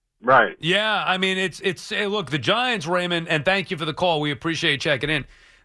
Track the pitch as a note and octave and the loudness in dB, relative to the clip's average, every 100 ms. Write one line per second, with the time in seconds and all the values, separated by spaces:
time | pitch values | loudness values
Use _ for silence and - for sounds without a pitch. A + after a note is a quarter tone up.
0 | _ _ - C3 G#2 - D#3+ G3 A3 G3+ | _ _ 4 6 4 0 0 0 2 0
1 | D#3+ F#3 F#3+ F#3 F#3+ - F#3+ - - G3+ | 0 0 0 0 -2 -2 -4 -4 -6 -4
2 | G#3 G#3 C#3+ D3 A#2+ G#3+ B3+ A3 D3+ F3+ | -2 -4 -4 -2 0 0 0 -2 -2 0
3 | F3+ E3+ E3 D#3 F#3 F#3+ F3 E3 D#3+ - | 0 -2 0 0 2 0 0 -6 -4 0
4 | F3+ D#3 D3+ C#3+ E3 D#3+ E3 C#3 E3 C3+ | 0 2 0 -2 -4 -2 0 0 0 0
5 | D3 D3+ - - - _ | 0 -2 -4 -16 -20 _